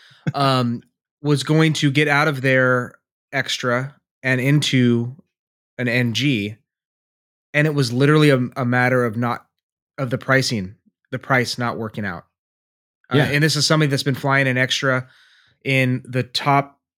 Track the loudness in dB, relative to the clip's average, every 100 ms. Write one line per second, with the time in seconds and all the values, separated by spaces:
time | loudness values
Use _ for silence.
0 | -20 -10 -8 -2 0 2 0 -4 -10 _
1 | _ _ -2 0 2 2 2 2 0 0
2 | 2 2 0 -2 0 2 2 0 -4 -12
3 | _ _ _ -8 -6 -6 -4 -4 -6 -14
4 | _ _ -2 0 2 2 2 2 2 2
5 | -2 -10 _ _ _ _ _ -8 -4 0
6 | -2 -2 -2 -2 -4 -10 _ _ _ _
7 | _ _ _ _ _ 0 0 0 0 2
8 | 4 6 4 4 0 -4 -2 0 2 2
9 | 0 -2 -4 -4 -10 _ _ _ _ -10
10 | -6 -6 0 0 0 -4 -6 -12 _ _
11 | _ -14 -2 0 0 -4 -6 -6 -8 -8
12 | -8 -10 -14 _ _ _ _ _ _ _
13 | _ 0 2 2 2 0 2 2 2 0
14 | -2 -4 0 0 0 0 -2 -2 -2 -2
15 | -4 _ _ _ _ _ -2 0 2 -2
16 | -4 -4 -4 -4 0 0 0 _ _